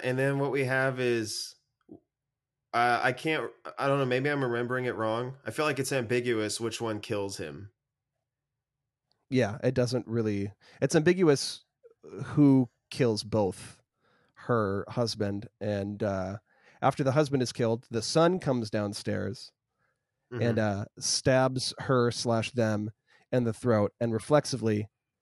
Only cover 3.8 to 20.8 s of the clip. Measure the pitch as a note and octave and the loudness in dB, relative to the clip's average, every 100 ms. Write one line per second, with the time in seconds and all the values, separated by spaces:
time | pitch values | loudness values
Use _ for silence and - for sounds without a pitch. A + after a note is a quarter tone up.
3.8 | C3+ C#3 C3+ B2+ C#3+ D3 B2+ A#2+ A#2+ B2+ | 0 2 2 0 0 0 0 0 -2 -2
4.8 | B2+ G2 A2 A2+ B2+ C3 - B2+ D3+ C3+ | -2 -2 -2 -2 -4 -8 -8 -2 -2 0
5.8 | C3 C3+ A2+ B2 B2 A2+ G#2+ - A2+ G#2+ | -2 -2 0 0 0 0 -2 -4 -6 -4
6.8 | A2+ G#2 - G#2 G2+ G2+ E2 C#2+ G2+ _ | -4 -6 -4 -4 -4 -6 -10 -10 -16 _
7.8 | _ _ _ _ _ _ _ _ _ _ | _ _ _ _ _ _ _ _ _ _
8.8 | _ _ _ _ _ B2+ A2 G#2+ B2+ B2+ | _ _ _ _ _ 0 2 0 0 0
9.8 | A#2+ B2 - A#2 A2 G2+ G2+ - - - | 0 -2 -2 -2 0 0 -4 -8 -20 -6
10.8 | C3+ E3+ D#3 F#3 E3+ C#3 - - _ _ | 2 4 4 4 4 4 0 -10 _ _
11.8 | - _ D#2 F#2 C3 D3 C#3+ C3 B2 _ | -20 _ -16 -12 -4 4 6 6 2 _
12.8 | _ - B2 G#2+ G#2 A2 G2 - - - | _ 0 0 0 0 0 0 -2 -14 -20
13.8 | _ _ _ _ _ - - A#2 G#2 G2 | _ _ _ _ _ -14 -2 0 0 -2
14.8 | - B2 A#2 A2 G2+ G2+ - _ G#2 G2+ | -4 -2 -2 -2 -2 -4 -10 _ -4 -2
15.8 | G2+ G#2 G#2+ G2 F#2 G#2 - _ _ _ | -4 -4 -2 -2 -4 -8 -14 _ _ _
16.8 | B2 - C3+ C3 D3 C#3 A#2+ - A2+ A#2 | -2 2 2 2 2 0 -2 0 0 -2
17.8 | - A#2 - D#3+ E3+ F#3 D3+ B2 G#2+ G#2+ | -4 -6 0 4 4 2 0 -2 -2 -2
18.8 | G#2 G#2 - G2+ G2 - - _ _ _ | -4 -4 -6 -4 -6 -8 -16 _ _ _
19.8 | _ _ _ _ _ B2 A#2 A2 G#2+ G2 | _ _ _ _ _ -2 0 2 0 -2